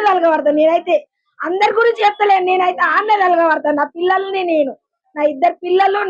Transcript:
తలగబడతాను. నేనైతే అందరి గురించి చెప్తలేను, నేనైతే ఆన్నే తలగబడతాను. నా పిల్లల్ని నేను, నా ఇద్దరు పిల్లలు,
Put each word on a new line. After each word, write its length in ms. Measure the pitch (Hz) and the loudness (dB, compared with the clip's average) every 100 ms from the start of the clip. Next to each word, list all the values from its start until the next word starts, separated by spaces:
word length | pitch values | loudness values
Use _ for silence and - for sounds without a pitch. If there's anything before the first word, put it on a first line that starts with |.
| 415 | 2
తలగబడతాను. 520 | 370 330 311 285 302 | 2 2 2 0 2
నేనైతే 360 | 311 339 339 320 - _ _ _ | 2 2 0 -2 -2 _ _ _
అందరి 340 | 302 370 415 415 | -6 -2 0 2
గురించి 260 | 466 440 415 | 0 2 -2
చెప్తలేను, 400 | 415 415 381 370 | 0 0 2 2
నేనైతే 340 | 370 359 359 339 330 | 0 0 -2 0 0
ఆన్నే 200 | 427 415 | 0 0
తలగబడతాను. 540 | 370 339 330 302 302 294 | 2 2 2 0 -2 -2
నా 60 | 294 339 | -4 -2
పిల్లల్ని 460 | 359 381 392 381 349 | -2 -2 -2 -6 -2
నేను, 220 | 311 269 - _ _ _ 302 | -2 -2 -6 _ _ _ -4
నా 60 | 302 | -4
ఇద్దరు 240 | 269 349 - | 0 -2 -2
పిల్లలు, 360 | 349 370 392 403 | -2 0 2 0